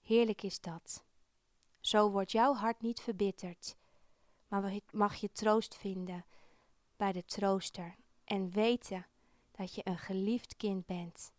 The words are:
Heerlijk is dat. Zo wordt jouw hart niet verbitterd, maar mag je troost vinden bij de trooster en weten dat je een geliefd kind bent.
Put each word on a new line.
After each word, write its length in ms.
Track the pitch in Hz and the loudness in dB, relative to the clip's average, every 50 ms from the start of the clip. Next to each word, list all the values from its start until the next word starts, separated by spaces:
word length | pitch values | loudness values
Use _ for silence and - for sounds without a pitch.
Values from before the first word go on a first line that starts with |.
Heerlijk 420 | _ - 226 233 240 220 202 - - | _ 4 4 4 6 4 0 -4 -4
is 180 | 196 - - | -8 -8 -8
dat. 440 | - 175 165 165 _ - - - _ _ _ _ _ _ _ _ _ _ _ _ _ _ _ _ | -10 -10 -10 -10 _ -14 -14 -14 _ _ _ _ _ _ _ _ _ _ _ _ _ _ _ _
Zo 300 | _ - - 214 208 208 | _ 2 4 6 6 6
wordt 220 | 196 196 196 - - | 4 2 -2 0 4
jouw 220 | 220 226 269 285 | 4 6 6 4
hart 260 | 220 202 226 233 _ | 4 2 0 -2 _
niet 200 | 226 226 233 - | -2 -4 -4 -4
verbitterd, 760 | - - 220 180 202 196 185 - - 180 175 _ - - - _ _ _ _ _ _ _ _ _ _ _ _ _ _ _ | -4 -6 0 0 0 0 0 -4 -10 -12 -12 _ -14 -14 -14 _ _ _ _ _ _ _ _ _ _ _ _ _ _ _
maar 320 | - 196 196 196 190 208 _ _ | -2 0 0 0 -4 -6 _ _
mag 240 | - 220 208 208 - | 0 0 2 2 0
je 180 | - - 196 _ | -4 -8 -8 _
troost 440 | - 208 214 214 220 220 - - | 0 4 4 4 4 4 -2 -12
vinden 480 | - - 202 190 185 180 180 180 180 180 _ _ - - - _ _ _ _ _ _ _ _ _ | -10 -8 -6 -6 -6 -6 -6 -8 -10 -12 _ _ -20 -20 -20 _ _ _ _ _ _ _ _ _
bij 160 | _ 202 196 185 | _ 0 0 0
de 120 | 180 175 | -2 -6
trooster 720 | - - - 202 196 190 190 - - - - 175 170 180 - - _ _ _ _ | -6 -4 0 2 2 2 2 0 -4 -8 -8 -12 -12 -12 -18 -20 _ _ _ _
en 260 | - 214 196 190 180 | -4 -2 -2 -2 -2
weten 560 | 175 208 214 233 240 240 - - 190 185 185 _ _ _ _ _ _ _ _ _ | 0 2 4 4 4 2 0 -6 -8 -8 -10 _ _ _ _ _ _ _ _ _
dat 240 | _ - 196 180 - | _ -10 -10 -8 -8
je 60 | - - | -6 -4
een 140 | 190 180 170 | -4 -4 -4
geliefd 580 | - - 190 190 190 208 233 240 - - - | -4 -4 -2 0 0 0 0 0 -2 -8 -12
kind 300 | _ - 208 196 190 175 | _ -4 -2 -2 -2 -4
bent. 460 | - 180 175 175 170 - - - - _ | -6 -6 -6 -6 -8 -10 -14 -14 -16 _